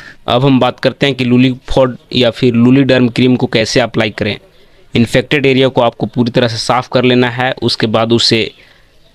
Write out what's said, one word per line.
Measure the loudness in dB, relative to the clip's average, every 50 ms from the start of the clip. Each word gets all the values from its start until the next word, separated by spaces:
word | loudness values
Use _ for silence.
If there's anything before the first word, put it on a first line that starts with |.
| -20 -20 -20 -12 -6
अब | -2 -2 0 2
हम | 2 2 2
बात | 2 0 -2 -2
करते | -4 -4 -2 -2 -2
हैं | -2 -2
कि | -2 0
लुलिफोड | 2 2 2 2 2 0 -4 -6 -2 0 0 0 0 -2 -6 _ -6 -2
या | -2 0 0
फिर | 0 0 0 0 2
लुलिडर्म | 4 4 4 4 4 4 2 2 2 0 0
क्रीम | 0 0 0 2 2
को | 0 0 -2
कैसे | -2 -2 -2 0 0 -2
अप्लाई | -2 -2 -2 -4 -4 -4
करें। | -4 -6 -6 -6 -6 -8 -12 _ _ -20 -20 -20 _ _ -14 -6 -2
इन्फेक्टेड | -2 0 0 0 -2 -2 0 -2 0 0
एरिया | 2 2 2 2 2
को | 2 0
आपको | 0 0 0 -4 -8
पूरी | -6 -4 -2 -2 -2
तरह | 0 0 0 -2
से | -2
साफ़ | -4 -4 -2 -2 -2 -2 -2
कर | -2 0 2
लेना | 2 2 2 2 0
है, | -2 -4 -4 -4 -4 -4 -4
उसके | -4 -2 -2 -2 -2
बाद | 0 0 0 0 0
उसे | 0 0 0 0 0 -2 -4 -8 -14 -20 _ _ _ _ _ _ _ _ _ _